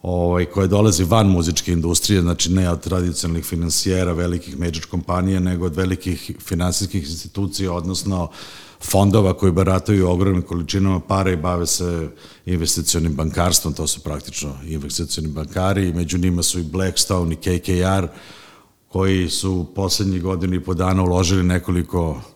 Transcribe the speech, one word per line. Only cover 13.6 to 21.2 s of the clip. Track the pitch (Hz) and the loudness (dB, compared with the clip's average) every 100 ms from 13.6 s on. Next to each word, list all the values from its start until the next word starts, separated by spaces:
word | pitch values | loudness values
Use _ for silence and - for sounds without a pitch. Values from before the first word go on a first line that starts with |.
| 80 | 0
to | 71 76 | -4 -4
su | - | -6
praktično | 80 76 - - 73 67 78 | -6 -8 -8 -10 -10 -10 -8
investicioni | 78 71 - 82 - 78 | -8 -6 -6 -6 -6 -6
bankari, | 73 78 92 95 98 92 | -6 -6 -2 0 2 0
i | |
među | 85 82 92 | 0 -2 0
njima | 92 87 | 2 2
su | 82 90 | 0 -2
i | |
Blackstone | 80 87 95 92 - 92 85 | -4 -2 -2 0 0 0 0
i | 78 | -2
K | - 90 - | -2 -2 0
K | |
R, | 90 92 98 87 - - - - - _ _ _ | 2 2 2 -2 -8 -20 -20 -20 -20 _ _ _
koji | 92 95 95 85 | -2 0 2 0
su | - 95 92 80 - | -2 -2 -2 -4 -4
poslednjih | 95 - 98 92 | -2 0 0 -2
godinu | 90 92 90 90 | -2 -2 -2 -2
i | |
po | 90 | -2
dana | 87 92 92 | 0 2 2
uložili | 90 90 | 2 2